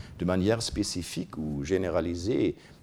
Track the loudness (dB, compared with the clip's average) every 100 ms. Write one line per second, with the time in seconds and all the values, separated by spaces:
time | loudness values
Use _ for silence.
0 | -10 -4 2 4 4 2 0 -2 -2 -2
1 | -6 -6 -8 -6 -4 -4 0 2 2 0
2 | 0 -2 0 2 2 0 -12 -20